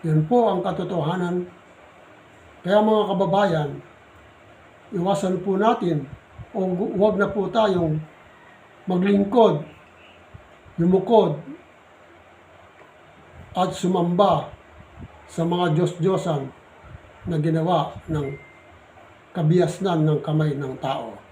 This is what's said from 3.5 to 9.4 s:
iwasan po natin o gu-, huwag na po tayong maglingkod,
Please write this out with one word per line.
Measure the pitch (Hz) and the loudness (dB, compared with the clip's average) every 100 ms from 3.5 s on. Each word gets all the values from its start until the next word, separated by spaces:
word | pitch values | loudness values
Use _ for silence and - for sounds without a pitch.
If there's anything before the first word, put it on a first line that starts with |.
| 160 147 143 - - - - - - - - - - - | 0 -2 -8 -18 -20 -20 -20 -20 -20 -20 -20 -20 -20 -10
iwasan | 190 180 196 185 185 | -4 -2 -2 -2 -2
po | 196 190 | -2 2
natin | 214 233 180 151 139 - - - - | 2 2 0 -2 -6 -16 -20 -20 -10
o | 226 | -4
gu-, | 185 180 220 | -2 -2 -2
huwag | 180 208 190 | 2 2 2
na | 196 | -2
po | 202 190 | -2 -2
tayong | 226 208 180 160 156 156 - - - - - - - - | 0 2 2 0 -2 -6 -20 -20 -20 -20 -20 -20 -16 -4
maglingkod, | 180 190 202 196 247 | 0 2 2 4 4